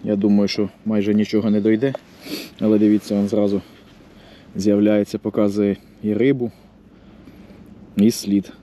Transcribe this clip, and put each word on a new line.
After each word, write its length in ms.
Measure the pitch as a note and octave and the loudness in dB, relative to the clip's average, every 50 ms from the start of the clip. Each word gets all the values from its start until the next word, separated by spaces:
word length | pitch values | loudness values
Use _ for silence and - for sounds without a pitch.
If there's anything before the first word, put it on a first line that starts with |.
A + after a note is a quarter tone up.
| - | -2
я 120 | G#2+ G#2 | -2 -2
думаю, 320 | G2+ G2+ G#2 G#2 G2+ G2+ G2 | 0 2 2 2 2 2 0
що 200 | - - G#2 F#2 - _ - | -2 -4 -4 -6 -6 _ -6
майже 300 | G#2+ A2 G#2 G2 G#2+ G#2 | -2 -2 -2 0 0 0
нічого 360 | G#2 G#2 - - G#2+ G2+ A2 | 0 0 0 -2 -2 0 0
не 100 | G#2 G#2 | 0 0
дойде. 320 | G2+ A2 A2 A2 C3 C#3 C3 - - - - - - - - - - - - - | 2 2 0 2 0 -4 -4 -8 -16 -20 -20 -20 -14 -14 -12 -12 -14 -18 -10 -4
Але 180 | A2+ G#2+ A2 G#2 | 0 2 2 4
дивіться, 360 | G#2+ G#2 G#2+ G#2 - - G#2+ | 4 4 2 2 0 -2 -2
він 140 | G2+ G2+ G2+ | -2 0 0
зразу 340 | A2 G#2+ G#2 G2+ G2+ F#2+ - - - - - - - - - - - - - - - - - - - | 0 0 0 0 -2 -4 -6 -10 -20 -20 -20 -20 -20 -20 -20 -20 -20 -20 -20 -20 -20 -20 -20 -14 -10
з'являється, 640 | F#2+ F#2+ G#2 G2+ G2+ G#2 G#2 G#2 G#2 G2+ - - G2+ | -2 0 0 2 2 2 2 2 0 -2 -2 -6 -8
показує 580 | - G#2+ - A#2 G#2 G2+ G2 G#2 G2+ G2+ G2 - - - - - | -8 -6 -2 0 -2 0 0 0 -2 -2 -2 -4 -10 -20 -20 -8
і 120 | - G#2+ G#2+ | -6 -4 -2
рибу, 380 | G#2 A#2+ C#3 C#3+ B2+ B2 A2+ - - - - - - - - - - - - - - - - - - - - - - - - - - - - - | 0 0 0 0 0 -4 -8 -10 -16 -20 -20 -20 -20 -20 -20 -20 -20 -20 -20 -20 -20 -20 -20 -20 -20 -20 -20 -20 -20 -20 -20 -20 -20 -20 -10 0
і 140 | G2 G2+ A2+ | 2 2 2
слід 420 | - - - G2+ G2+ G2+ F#2+ - - - | 2 0 -4 -2 -2 -2 -2 -4 -18 -20